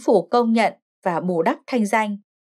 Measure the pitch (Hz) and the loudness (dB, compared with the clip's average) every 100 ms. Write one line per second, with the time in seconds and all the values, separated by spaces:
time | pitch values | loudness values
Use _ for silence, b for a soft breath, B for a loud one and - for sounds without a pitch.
0 | - 208 - 240 233 226 208 - _ _ | 2 2 2 0 2 2 0 -2 _ _
1 | 190 165 180 170 185 - - 254 202 226 | -4 -2 -2 0 -2 -2 -4 -2 0 0
2 | 214 202 _ _ | -2 -8 _ _